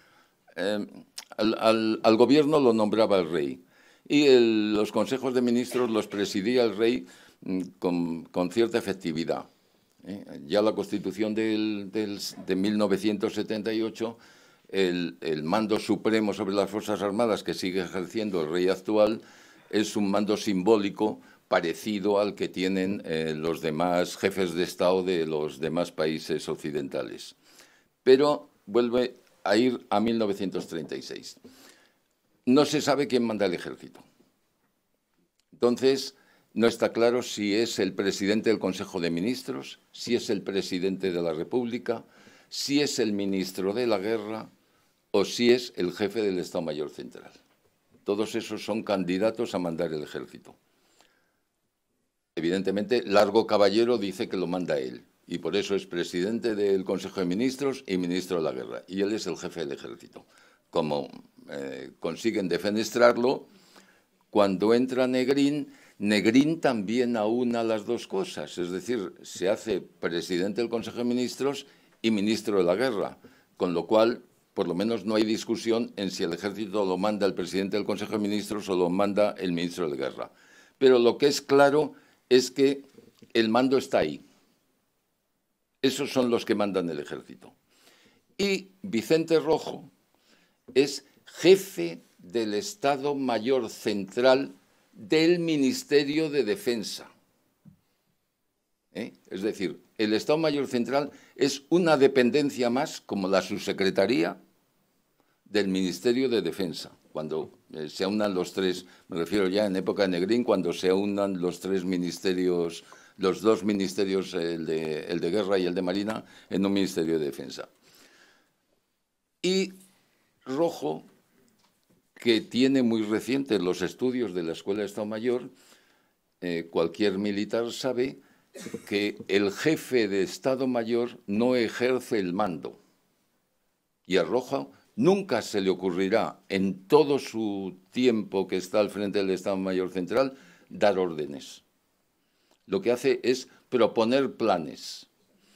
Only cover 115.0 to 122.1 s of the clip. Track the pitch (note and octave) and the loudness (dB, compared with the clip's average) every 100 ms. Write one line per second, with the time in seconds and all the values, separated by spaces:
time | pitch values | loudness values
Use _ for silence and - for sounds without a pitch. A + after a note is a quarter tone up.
115 | - E2+ E2+ G#2 G2 G2 F2+ F2+ F2+ G2 | -4 -4 -2 -2 0 0 0 -2 -2 -2
116 | G#2 A2 - - - F#2+ G2 G2 F#2 F2 | -4 -6 -10 -20 -6 -2 0 2 0 -2
117 | D#2+ D#2+ C#2+ C#2+ C2 C2+ - _ _ _ | -2 0 -2 -6 -12 -14 -16 _ _ _
118 | - _ _ _ _ _ _ _ _ _ | -20 _ _ _ _ _ _ _ _ _
119 | _ _ _ _ F3+ F#3 F#3 - - _ | _ _ _ _ 0 2 0 -6 -20 _
120 | _ _ _ _ B2+ C3+ E3 - D3+ D#3 | _ _ _ _ -6 -2 -2 -2 -6 -8
121 | - _ _ _ _ _ _ _ _ _ | -12 _ _ _ _ _ _ _ _ _
122 | _ | _